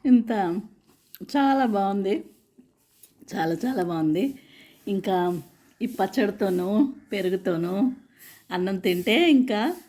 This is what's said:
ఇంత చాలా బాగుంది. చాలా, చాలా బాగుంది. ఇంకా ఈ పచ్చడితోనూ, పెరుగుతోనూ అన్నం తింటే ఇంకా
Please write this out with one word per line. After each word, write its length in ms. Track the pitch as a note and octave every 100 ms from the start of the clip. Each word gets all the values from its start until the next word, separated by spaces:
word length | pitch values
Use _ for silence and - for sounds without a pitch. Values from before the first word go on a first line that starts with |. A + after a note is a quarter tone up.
| C#4+
ఇంత 260 | B3 A3+ A3 F3+ F3+ - _ _ _ _ -
చాలా 420 | - C#4+ C#4 C4+ B3+
బాగుంది. 580 | G3+ G3 G3+ F#3+ G#3+ - _ _ _ _ _ _ _ - _ - F#3
చాలా, 180 | D#3+
చాలా 300 | E3 B3 C4
బాగుంది. 520 | F3 E3 D#3 D#3+ C4+ - - - - _ -
ఇంకా 540 | G3 G3 F#3 F3 F3 - _ _ _
ఈ 40 | A#3+
పచ్చడితోనూ, 1080 | - A3 - C4 G3+ G3 F3+ F3+ G#3+ C4+ - -
పెరుగుతోనూ 800 | G3+ F#3 F#3 F#3 E3 E3+ G3 C4 B3+ _ _ - - _
అన్నం 260 | F3+ F#3 G3
తింటే 520 | F#3 F3+ F3+ A#3 F4
ఇంకా 460 | C#4 B3+ G#3 B3+ F4+